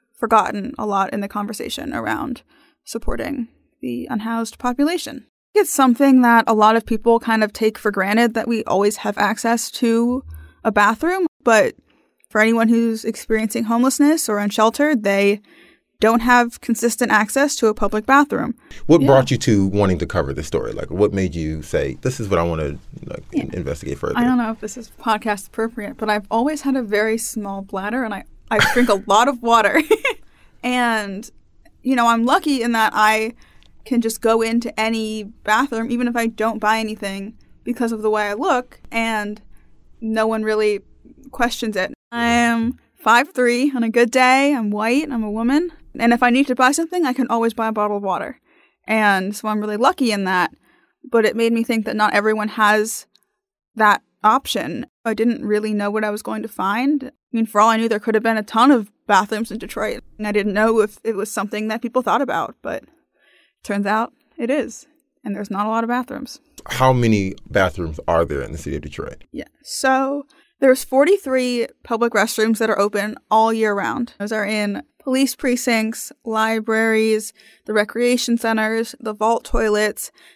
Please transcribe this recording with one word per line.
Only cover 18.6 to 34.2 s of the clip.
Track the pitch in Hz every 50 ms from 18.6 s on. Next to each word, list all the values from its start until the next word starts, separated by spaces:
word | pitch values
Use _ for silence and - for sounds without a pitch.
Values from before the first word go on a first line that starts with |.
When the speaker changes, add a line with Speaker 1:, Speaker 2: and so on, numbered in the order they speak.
| _ - - - -
Speaker 2:
What | - 160 165
Speaker 1:
Yeah. | 135
Speaker 2:
brought | 131 139 135 131 131
you | 131 110
to | - 123 107 101 98
wanting | 95 95 101 101 98 90 78
to | 87
cover | - - 90 71 69 67
this | 67 76
story? | - 80 73 62 57
Like, | 52 - - -
what | 80 92 104 -
made | 104 98 92 85 76
you | 82 78 78 78 78
say, | 71 - - 76 71 69 - -
"This | - 131 131 -
is | 113 98
what | 95 82
I |
wanna, | 85 85 82 80 76 73 76 - - - - - -
like, | - - - - -
Speaker 1:
Yeah. | - 294 -
Speaker 2:
in-, | - -
investigate | - - 67 170 - - - 69 -
further"? | - - - 233
Speaker 1:
I | 240
don't | 247 254 247
know | 233 220
if | 226 -
this | - 208 -
is | 254 226 - - -
podcast | - 233 214 214 - 226 208 196 - -
appropriate, | - - 220 226 - - 208 196 - -
but | 226 214
I've | 208 208 202 -
always | 214 226 247 302 311 285
had | - 277 262
a | 269
very | 240 202 208 208 214 220 220
small | 226 - - - 220 208 202 196 196
bladder, | 196 196 202 190 190 208 233 262
and | 254 220
I, | 208 190 - - - - - -
I | 226 208 - - -
drink | 247 247 233
a | 202 196 -
lot | - 196 220 240 277
of | 277 233
water. | 240 233 233 226 214 196 - 320 302
<laughs> | - 440 - - 523 - - - - _ _ _ _ _ _ -
And, | 247 247 247 240 233 226 214 208 202 190 196 226 - - - _ _ _ _ _ _ _ _
you | - 254 269
know, | 247 233 233
I'm | 233 233 226
lucky | 240 285 - - 311 277 254
in | 226 240
that | 233 226 220 - -
I | - 214 214 220 220 220 226 233 - - _ _ - - - - - -
can | - 247 233
just | 226 226 220 -